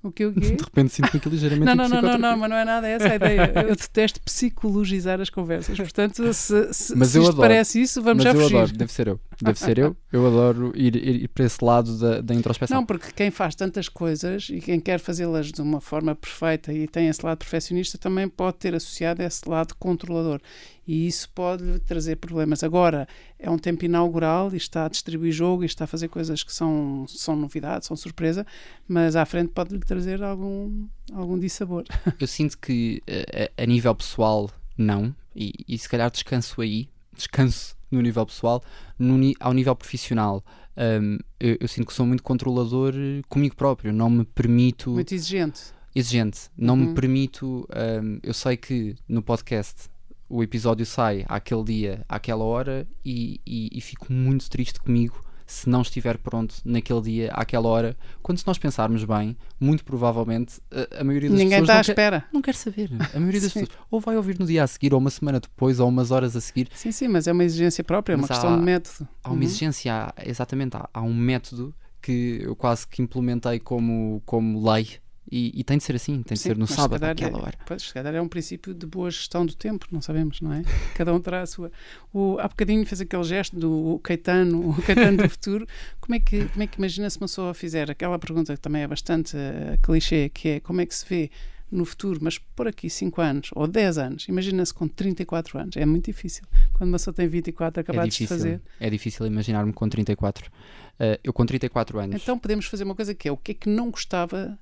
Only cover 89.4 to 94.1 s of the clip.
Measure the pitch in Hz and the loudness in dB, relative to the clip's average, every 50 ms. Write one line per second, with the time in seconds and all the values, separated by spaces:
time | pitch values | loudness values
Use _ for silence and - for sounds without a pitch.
89.4 | 139 139 143 156 147 151 151 - - - 160 160 - - 165 156 143 147 - - | -6 -6 -6 -8 -6 0 4 4 4 6 4 4 4 2 2 2 2 0 -4 -4
90.4 | - 156 151 139 - - 175 180 175 170 - - - - 185 175 156 139 - - | -2 -2 -2 -2 -4 -4 -2 -2 -2 -2 -4 -10 -6 -4 -4 -4 -4 -4 -6 -10
91.4 | - - - - - - - 180 170 - - - - 196 185 156 151 165 - - | -12 -10 -10 -12 -12 -6 -4 -4 -4 -4 -6 -8 -4 -4 -4 -2 -4 -4 -4 -6
92.4 | - - - - 240 226 208 - - 170 - - 190 185 - - 165 151 135 143 | -12 -14 -8 -4 -4 -4 -4 -6 -8 -8 -6 -4 -4 -4 0 0 0 0 0 -2
93.4 | 139 - - - 147 160 185 226 208 190 165 156 135 127 | -4 -6 -4 -2 -2 0 2 2 2 2 2 0 -2 -4